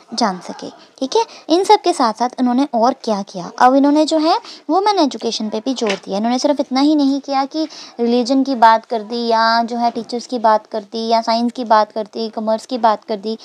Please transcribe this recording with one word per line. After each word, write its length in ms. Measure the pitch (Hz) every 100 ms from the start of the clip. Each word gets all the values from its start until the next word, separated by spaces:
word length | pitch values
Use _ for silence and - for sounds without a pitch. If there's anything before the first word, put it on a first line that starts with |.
| -
जान 260 | 233 220 185
सके, 300 | - 180 -
ठीक 460 | - - - 262 440
है। 100 | 453 - -
इन 140 | 339
सब 120 | 403 403
के 180 | 359
साथ 200 | - 233
साथ 160 | - 240 -
इन्होंने 280 | 247 247 285
और 200 | 233 240
क्या 280 | 269 - 202
किया? 300 | 202 185 180 -
अब 160 | 247 277
इन्होंने 300 | 285 302 302
जो 120 | 320
है 220 | 311 440 - - -
woman 300 | 349 415 392
education 500 | 277 226 233 - 214
पे 100 | 220
भी 140 | 262
जोर 180 | 247 214
दिया। 260 | 190 - 196
इन्होंने 220 | 226 254
सिर्फ 200 | 285 285
इतना 200 | 277 254
ही 160 | 294 302
नहीं 240 | 277 277
किया 260 | 277 269 269
कि 220 | 311 311 - - -
religion 440 | 233 247 240 269
की 120 | 262 247
बात 300 | 226 226 -
कर 160 | 226
दी 260 | 208 240 233
या 360 | 220 226 233
जो 140 | 233 233
है 140 | 240
teachers 360 | 240 214 240 -
की 120 | 247
बात 280 | 220 214 -
कर 140 | 220
दी 260 | 202 226 226
या 140 | 226
science 300 | 233 226 240
की 120 | 254
बात 280 | 226 214 214
कर 120 | 220
दी, 260 | 208 233 226
commerce 360 | 226 220 220 -
की 120 | 254
बात 260 | 220 208
कर 140 | - 208
दी। 200 | 214 220